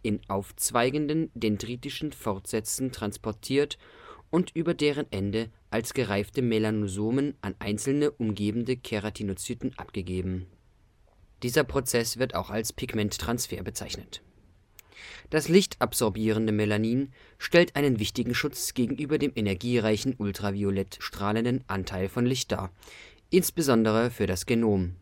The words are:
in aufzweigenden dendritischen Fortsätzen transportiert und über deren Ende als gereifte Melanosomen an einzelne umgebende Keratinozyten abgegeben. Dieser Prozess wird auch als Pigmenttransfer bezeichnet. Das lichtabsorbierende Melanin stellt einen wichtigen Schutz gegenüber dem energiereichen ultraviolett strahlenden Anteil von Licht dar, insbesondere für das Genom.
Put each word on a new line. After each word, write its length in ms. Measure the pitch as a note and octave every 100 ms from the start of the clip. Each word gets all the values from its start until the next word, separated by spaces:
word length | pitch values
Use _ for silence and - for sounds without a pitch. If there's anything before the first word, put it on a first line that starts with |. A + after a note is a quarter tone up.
in 180 | A2+ G#2 -
aufzweigenden 1040 | G2 G2+ - - A#2+ B2+ D3 D3 D#3 D#3+
dendritischen 800 | A#2+ A2 G#2 A#2 B2 C#3 - D3+
Fortsätzen 800 | - A2+ G2 - A2 A2 - C3
transportiert 880 | - G#2 - A2 G#2 - C3+ D3 - - - - - -
und 220 | E3 F3+ E3
über 180 | E3
deren 320 | E3 D3 C#3+ -
Ende 380 | G2 G2+ A2 A2+ - -
als 240 | A2+ A#2
gereifte 480 | - A2 G2+ G2+ -
Melanosomen 960 | B2 A2 A2 A2 G2+ F#2 G#2+ C3 C#3+ -
an 120 | G2+ F#2+
einzelne 500 | G2 G#2+ C#3 C#3+ D3
umgebende 680 | - A2+ G2+ G#2 A2+ A#2 B2+
Keratinozyten 1000 | - G#2+ G#2 - G#2 F#2 - A#2 - -
abgegeben. 720 | - G2+ F#2 F#2 F#2 F#2 F2+ _ _ _ _ _ _ _ - -
Dieser 200 | B2 C#3+
Prozess 540 | C3+ C3+ B2+ A#2+ A#2 A#2
wird 160 | B2+
auch 160 | F2 -
als 240 | G#2+ A2+
Pigmenttransfer 880 | - B2 A2 G#2 - - A#2+ - -
bezeichnet. 600 | F2+ - - - - - - _ - _ _ _ - - - - -
Das 200 | D3+ D3
lichtabsorbierende 1040 | F#3 F#3+ - B2 - A2+ A2 A2 A2 A2
Melanin 580 | G#2 G#2 G#2+ A2+ B2 C3+ - - -
stellt 380 | - E3+ E3+ C#3+
einen 240 | C#3+ A2+
wichtigen 340 | G#2+ - A#2
Schutz 400 | A#2+ C#3+ - -
gegenüber 440 | - A#2 C3+ C#3+ D3+
dem 160 | C#3+ A#2
energiereichen 800 | G#2 F#2+ A#2+ A#2+ A2 G#2+ B2+ B2
ultraviolett 800 | G2+ F#2+ G2+ G2 G2+ G2 G2 -
strahlenden 640 | - - G2+ A2 A#2+ C3 -
Anteil 420 | G2 F2+ F#2+ G2
von 160 | B2 B2
Licht 260 | C3 -
dar, 200 | G#2 - - - - - - -
insbesondere 800 | F3+ - - C#3 A#2 A2 G#2+ A#2+
für 180 | A#2 F#2+
das 180 | F2+ -
Genom. 500 | A#2 A2+ G2 F2+ F2+